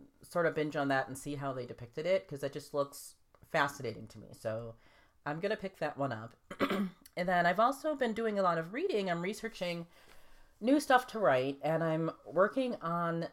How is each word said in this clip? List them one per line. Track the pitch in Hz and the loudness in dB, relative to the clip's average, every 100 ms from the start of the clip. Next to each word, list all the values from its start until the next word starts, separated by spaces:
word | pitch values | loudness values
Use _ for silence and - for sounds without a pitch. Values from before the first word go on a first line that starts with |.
| - _ | -12 _
sort | - 175 165 | -6 2 2
of | |
binge | 156 151 151 | 2 -2 0
on | 139 | 2
that | 135 131 | 2 0
and | 135 | -6
see | 147 | -8
how | 143 139 | -6 -6
they | 127 120 | -6 -8
depicted | - 120 - 165 | -10 -12 -4 0
it, | 190 - | 0 0
'cause | 135 | -6
it | 139 | -6
just | 147 - | -6 -4
looks | 143 139 - - - _ _ - | -2 -2 -6 -16 -20 _ _ -4
fascinating | 160 143 - 120 110 110 | 0 0 -2 -8 -8 -12
to | 110 | -16
me. | 110 | -18
So | - 110 113 117 113 _ _ _ _ 147 | -8 -6 -6 -8 -14 _ _ _ _ -6
I'm | 156 | -4
gonna | 202 208 | -2 -2
pick | 190 - | -6 -4
that | 151 - | -6 -2
one | 139 | -4
up. | 110 117 - - - | -4 -10 -16 -10 -2
<clears throat> | - 190 190 - - - | 0 0 -2 -6 -12 -4
And | 180 | 2
then | 175 | 4
I've | 175 185 | 4 6
also | 240 277 311 285 | 4 2 -2 0
been | 240 | 0
doing | 214 226 202 | 0 0 2
a | |
lot | 185 165 | 4 2
of | 165 | -2
reading. | 247 381 220 190 | -2 0 0 0
I'm | 170 | 0
researching | 180 214 220 - 180 170 165 - - - - - - - | -2 -4 -6 -4 -4 -4 -8 -16 -20 -20 -20 -20 -20 -2
new | 226 294 | 4 4
stuff | 277 254 - | 6 4 4
to | 220 | 2
write, | 175 131 135 139 | 4 4 2 -2
and | 147 160 | 0 2
I'm | 165 160 160 - | 2 0 -2 -4
working | - 156 208 269 254 214 | -2 2 2 2 -2 -2
on | 165 170 170 165 165 | -2 -2 -2 -2 -4